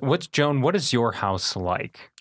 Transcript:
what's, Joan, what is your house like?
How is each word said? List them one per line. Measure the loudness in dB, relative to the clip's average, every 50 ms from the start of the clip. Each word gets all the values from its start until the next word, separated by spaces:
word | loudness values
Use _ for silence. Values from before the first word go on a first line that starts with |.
what's, | 0 0 0 0 -2
Joan, | -2 0 2 2 2 2 2
what | 2 2 0
is | 0 0 2
your | 2 2 2 2
house | 0 0 -2 -2 0 0 -2 -4 -4
like? | -2 -2 -2 -2 -2 -4 -8 -12 -20 -20 -20 _ -6